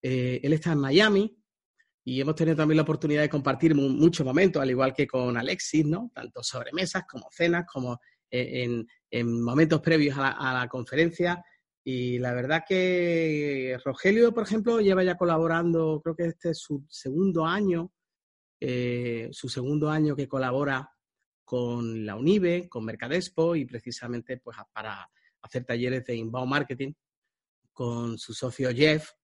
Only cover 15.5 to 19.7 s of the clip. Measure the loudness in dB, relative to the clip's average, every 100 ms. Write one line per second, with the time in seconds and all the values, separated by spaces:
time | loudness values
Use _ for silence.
15.5 | 2 2 2 2 0 -4 -4 -4 -4 -4
16.5 | -4 -6 -8 -8 -12 -6 0 2 2 0
17.5 | 0 2 0 -2 _ _ _ _ _ _
18.5 | _ -4 -2 -2 -2 -4 -6 -8 -10 -10
19.5 | -6 -2